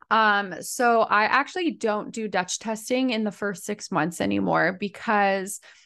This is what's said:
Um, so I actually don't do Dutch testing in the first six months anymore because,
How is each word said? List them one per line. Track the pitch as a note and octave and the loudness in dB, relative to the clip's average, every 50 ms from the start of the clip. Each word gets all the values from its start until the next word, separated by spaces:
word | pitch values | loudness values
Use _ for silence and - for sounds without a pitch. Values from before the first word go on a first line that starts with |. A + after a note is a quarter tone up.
| - - | -4 0
Um, | G#3+ A3 A3 G#3+ G#3 G3+ G3+ F#3+ F3+ - - | 2 4 4 4 4 2 0 -2 -6 -10 -10
so | - - - B3+ A#3+ A#3 A3+ | -8 -2 2 2 4 4 4
I | A3+ - - G#3 G#3+ | 4 4 4 2 4
actually | G#3+ - B3+ C#4+ C#4+ - F4+ F4+ D#4+ | 4 2 2 0 0 -4 -4 -2 -2
don't | G#3+ - - A3 G#3 B3 C4+ - | -4 -2 -2 -2 -2 -2 -4 -8
do | - A3+ A3 G#3 | -8 -8 -6 -2
Dutch | F#3+ F#3 F3+ F3+ - - | -2 -2 -2 -2 -6 -8
testing | - A3 A3 G#3+ - - B3+ B3+ C4 B3+ | -6 -6 -6 -6 -4 -2 0 0 2 0
in | A#3+ A3 A3 | 0 0 -2
the | G#3+ | -4
first | G3 - G#3+ G3+ F#3+ F3 - | -4 -4 -6 -6 -6 -6 -6
six | - G#3 G#3+ - - | -8 -8 -8 -6 -4
months | G3 E3 D3+ E3+ E3+ - | 0 0 0 0 0 -2
anymore | - G3+ G3+ G3 G3 F#3 E3 E3 D#3+ E3 F#3+ F3+ | -2 0 0 0 2 2 2 2 2 2 0 -2
because, | G3+ G3 - - - - G#3+ G#3 G3+ G3 G3 G3 F#3+ G3+ - - - - - - _ | -6 -8 -8 -6 -2 0 2 4 4 2 2 0 -2 -6 -10 -14 -16 -20 -20 -20 _